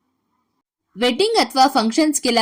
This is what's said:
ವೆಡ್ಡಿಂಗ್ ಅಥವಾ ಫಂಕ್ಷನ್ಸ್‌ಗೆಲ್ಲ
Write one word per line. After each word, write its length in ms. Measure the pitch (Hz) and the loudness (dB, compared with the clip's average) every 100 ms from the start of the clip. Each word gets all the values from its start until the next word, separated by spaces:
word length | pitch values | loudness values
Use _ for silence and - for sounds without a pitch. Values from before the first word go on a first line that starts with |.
| _ _ _ _ _ _ _ _ _ 185 | _ _ _ _ _ _ _ _ _ -4
ವೆಡ್ಡಿಂಗ್ 400 | 247 240 415 440 | -2 0 0 0
ಅಥವಾ 300 | 254 269 269 | 0 2 2
ಫಂಕ್ಷನ್ಸ್‌ಗೆಲ್ಲ 720 | 269 220 226 311 294 254 233 | 2 0 0 0 -2 -2 0